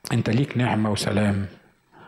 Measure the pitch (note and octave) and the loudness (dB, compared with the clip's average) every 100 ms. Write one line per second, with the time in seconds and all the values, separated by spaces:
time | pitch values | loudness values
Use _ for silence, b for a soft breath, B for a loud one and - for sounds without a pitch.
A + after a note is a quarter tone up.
0 | - A#2+ A2+ A2+ C#3+ A#2+ A#2+ G#2 G#2+ G2+ | -4 -2 2 0 0 0 0 0 0 0
1 | - G2+ G#2 G2 G2 - _ _ _ B | 0 0 2 0 -4 -10 _ _ _ B